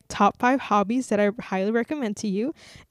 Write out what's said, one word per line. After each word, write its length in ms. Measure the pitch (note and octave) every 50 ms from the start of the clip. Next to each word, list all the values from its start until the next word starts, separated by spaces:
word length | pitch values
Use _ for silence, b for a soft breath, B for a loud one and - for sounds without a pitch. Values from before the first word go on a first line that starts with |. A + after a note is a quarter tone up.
| - -
top 300 | - - G#3 G3+ - -
five 200 | - B3 C4+ C4
hobbies 480 | - - G#3 G#3 G3+ F#3 A#3 C4 B3 -
that 100 | A3 G3+
I 100 | G#3 G#3 G#3 -
highly 320 | - - G3 F#3+ F#3+ G#3
recommend 460 | A3+ A#3 A#3+ - G#4 G4+ C4 G#3 G#3
to 100 | - -
you. 260 | G#3+ F#3 G3+ A3+ C#4+ D#4+ B B B B B B B